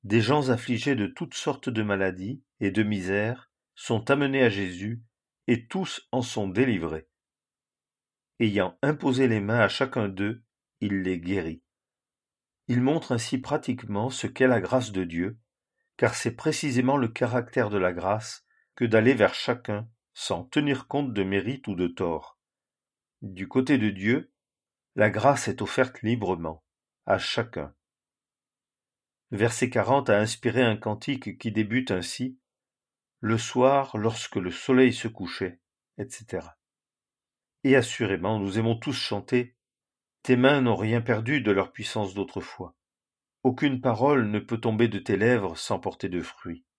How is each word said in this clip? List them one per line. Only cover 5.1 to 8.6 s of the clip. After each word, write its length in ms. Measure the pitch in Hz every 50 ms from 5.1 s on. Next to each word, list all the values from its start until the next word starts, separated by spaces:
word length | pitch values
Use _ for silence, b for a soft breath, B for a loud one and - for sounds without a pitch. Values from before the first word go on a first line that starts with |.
| _ _ _ _ _ _ _
et 200 | - 120 113 120
tous 400 | _ - 190 185 - - - - _
en 100 | - 131
sont 260 | 123 120 - 107 104
délivrés. 600 | 95 90 101 131 131 110 90 80 80 78 80 - _ _ _ _ _ _ _ _ _ _ _ _ _ _ _ _ _ _ _ _ _ _ _ _ _ _ _
Ayant 380 | 117 107 98 101